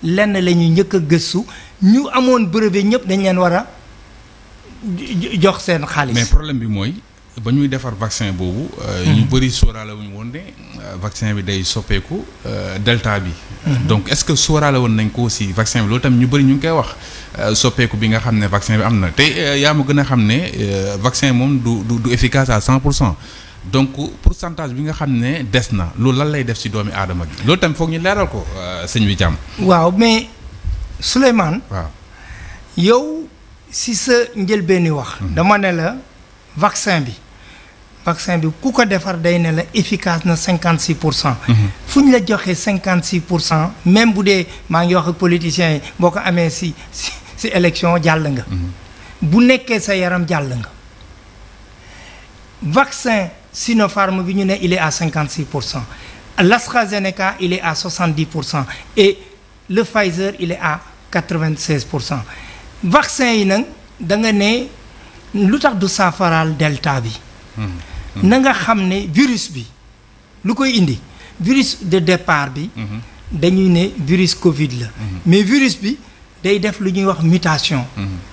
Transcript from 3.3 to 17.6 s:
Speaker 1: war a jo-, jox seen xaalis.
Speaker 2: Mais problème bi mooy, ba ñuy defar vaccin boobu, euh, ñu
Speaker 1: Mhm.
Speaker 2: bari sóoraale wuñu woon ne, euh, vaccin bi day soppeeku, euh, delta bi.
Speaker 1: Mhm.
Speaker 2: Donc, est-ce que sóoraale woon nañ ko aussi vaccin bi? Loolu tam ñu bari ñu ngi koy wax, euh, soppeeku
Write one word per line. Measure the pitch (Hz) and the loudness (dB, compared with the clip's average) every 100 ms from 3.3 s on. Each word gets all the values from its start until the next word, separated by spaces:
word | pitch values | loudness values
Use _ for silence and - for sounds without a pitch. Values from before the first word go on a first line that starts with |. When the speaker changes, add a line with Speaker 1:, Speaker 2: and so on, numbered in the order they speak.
| 185 | 2
Speaker 1:
war | 180 | 2
a | 175 233 - - - - - - - - - - - | 2 -2 -16 -20 -20 -20 -20 -20 -20 -20 -20 -20 -12
jo-, | 220 180 269 202 - 226 | -8 -8 -4 -4 -2 2
jox | 185 185 | 2 2
seen | - 170 147 | -2 -2 -2
xaalis. | 156 139 | -2 0
Speaker 2:
Mais | 117 117 | 0 4
problème | - 151 135 | 4 4 -4
bi | 113 | -2
mooy, | 101 98 190 - - - - | -2 -2 -6 -14 -20 -20 -10
ba | 110 | -2
ñuy | 135 143 | 0 2
defar | 131 127 104 | -2 -6 -6
vaccin | 110 - 107 | -6 -4 -4
boobu, | 90 92 92 156 - | -2 -2 -4 -6 -8
euh, | - 98 90 | -8 -2 2
ñu | 104 | 4
Speaker 1:
Mhm. | 127 | 4
Speaker 2:
bari | 131 131 | 2 2
sóoraale | 123 - 110 107 | 4 2 2 -10
wuñu | 104 104 98 | -12 -12 -12
woon | 113 | -12
ne, | 135 | -12
euh, | 196 - - - 101 95 | -16 -18 -20 -16 -14 -8
vaccin | 101 - 110 104 | -8 -4 -2 -2
bi | |
day | 95 98 | -2 -2
soppeeku, | 92 - - 101 - 175 - - - | -2 -4 -2 -2 -2 -8 -8 -14 -10
euh, | 104 95 95 | -8 -6 -4
delta | 104 117 113 101 | 0 0 0 -2
bi. | 90 82 - - - | -2 -8 -12 -8 -2
Speaker 1:
Mhm. | 135 151 | 0 2
Speaker 2:
Donc, | 107 95 | 0 0
est-ce | 143 - | -4 0
que | 151 | 0
sóoraale | - 156 147 135 | 2 2 2 2
woon | 123 110 | 2 2
nañ | 107 | 0
ko | 107 120 | -2 -4
aussi | - 101 | -2 -4
vaccin | 92 110 123 | -2 0 0
bi? | 107 | 0
Loolu | 120 | 0
tam | 139 123 | 2 2
ñu | 123 | 4
bari | 143 | 4
ñu | 135 139 | 4 4
ngi | |
koy | 156 | 2
wax, | 165 117 - - - - - | 0 -2 -8 -16 -18 -16 -6
euh, | 107 | -2
soppeeku | 107 | 0